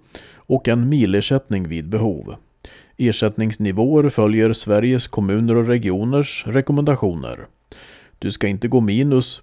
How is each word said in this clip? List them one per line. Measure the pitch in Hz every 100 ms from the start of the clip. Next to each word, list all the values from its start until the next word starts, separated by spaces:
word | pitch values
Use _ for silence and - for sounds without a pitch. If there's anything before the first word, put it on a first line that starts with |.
| _ - -
och | - - 127 -
en | 120 123
milersättning | 147 104 101 - 135 - 101 85
vid | 82 78
behov. | 104 110 82 50 - _ _ - - _ -
Ersättningsnivåer | 120 - 107 107 110 107 104 95 127 151 147
följer | 127 107 110 110
Sveriges | 113 - 104 120 127 -
kommuner | - 98 104 117
och | 117 117
regioners | 120 104 92 113 143 143 - 117
rekommendationer. | 127 135 143 147 131 101 82 60 60 - _ _ - - - _ _
Du | 101
ska | - 101
inte | 98 120
gå | 127
minus | 110 107 143 131 123 -